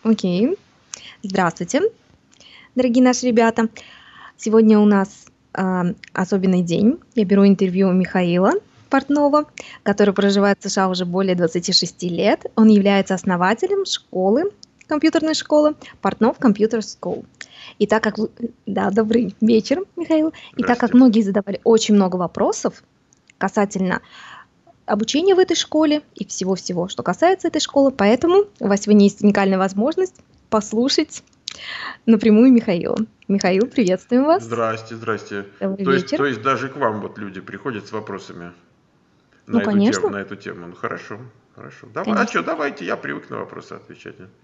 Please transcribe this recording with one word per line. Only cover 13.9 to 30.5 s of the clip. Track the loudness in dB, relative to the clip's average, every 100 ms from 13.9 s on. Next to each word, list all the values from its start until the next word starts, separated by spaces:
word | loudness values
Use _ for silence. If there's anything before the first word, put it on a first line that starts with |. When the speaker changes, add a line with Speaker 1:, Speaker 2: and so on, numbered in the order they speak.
| -8 _ -2 0 0 -2 _ -20 _ _
Speaker 1:
компьютерной | -2 0 0 -2
школы | -4 0 2 2 0 -16 -6
Портнов | -6 0 0 2
Computer | 0 2 0 -2
School. | -6 -12 -10 -10 -12 _ -20 -20 -20 -4
И | 0
так | 2
как | 0 -4
вы, | -8 _ -12 _ -8
да, | -4 -2
добрый | 0 0 0 -2 -2
вечер, | 2 2 0 -6 -6 -10
Михаил. | -2 0 0 -6 -16 -6
И |
так | -4 -2
как | 2
Speaker 2:
Здравствуйте. | 6
Speaker 1:
многие | 6 4
задавали | 0 -2 -4 -4
очень | 2 2 4 2
много | 2 -2
вопросов | -6 -2 -4 -2 -6 -8 _ _ _ _ _ _
касательно | -4 -2 -2 -2 -2 -4 -6 -20 -20 -20 -20 _ _ _ -6
обучения | -4 -2 0 2 2
в |
этой | 2
школе | -2 -2 0 0 0 _ -14
и | -12
всего-всего, | -8 -4 -4 -4 -6 -6
что | -6
касается | -6 0 0 0 -2
этой | -4
школы, | -2 2 2
поэтому | 2 2 2 4 2 2 _
у | -2
вас | -2
сегодня | 4 6
есть | 6 4
уникальная | 2 2 2 0
возможность | -2 -2 -2 -2 -6 _ _ _
послушать | _